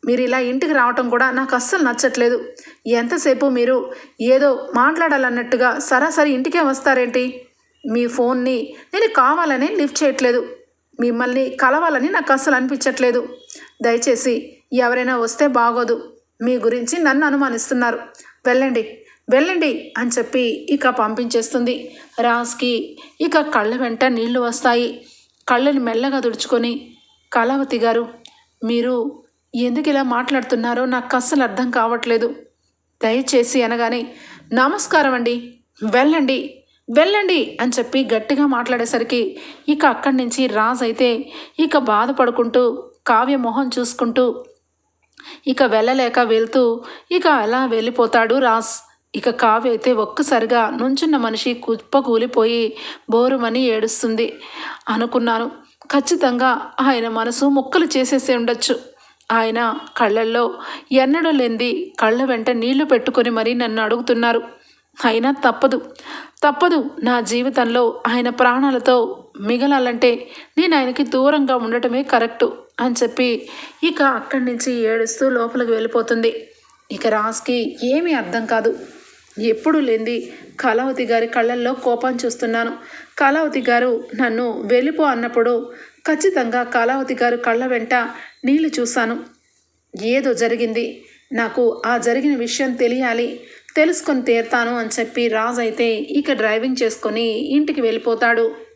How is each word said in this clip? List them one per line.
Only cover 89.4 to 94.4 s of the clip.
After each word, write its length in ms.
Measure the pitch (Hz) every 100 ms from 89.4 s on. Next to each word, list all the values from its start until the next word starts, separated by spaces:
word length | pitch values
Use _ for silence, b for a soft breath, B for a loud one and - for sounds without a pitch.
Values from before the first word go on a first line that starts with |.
| _ _ _ _ _ -
ఏదో 300 | 214 254 277
జరిగింది, 720 | 160 226 233 233 220 240 - b b b
నాకు 480 | 233 233 - 240 - 220
ఆ 120 | 240
జరిగిన 380 | 240 240 285 269
విషయం 380 | 233 - 269
తెలియాలి, 720 | 240 240 254 254 233 240 247 B B B -
తెలుసుకొని 460 | 311 349 - 277
తీరుతాను 560 | 247 233